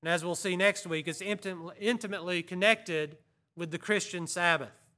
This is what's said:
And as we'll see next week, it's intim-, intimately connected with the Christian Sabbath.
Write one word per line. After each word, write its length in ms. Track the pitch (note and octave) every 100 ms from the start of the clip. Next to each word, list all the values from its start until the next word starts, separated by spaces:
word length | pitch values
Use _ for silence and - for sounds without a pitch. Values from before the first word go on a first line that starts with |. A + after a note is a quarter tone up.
And 100 | D#3+
as 120 | E3+
we'll 100 | E3
see 220 | E3+ G3+ F3+
next 300 | G3 G3 F3
week, 220 | D#3+ D#3
it's 120 | D#3
intim-, 520 | F#3+ G#3 G3 F3+ E3 -
intimately 640 | G#3 B3 G#3 G3 E3+ F3
connected 720 | E3+ F3+ G3+ A3 A3 D#3+ D3+ D3 _ _ _ -
with 140 | E3+
the 80 | E3
Christian 480 | - G#3 - F3+ E3
Sabbath. 440 | - F3 E3 B2+ - _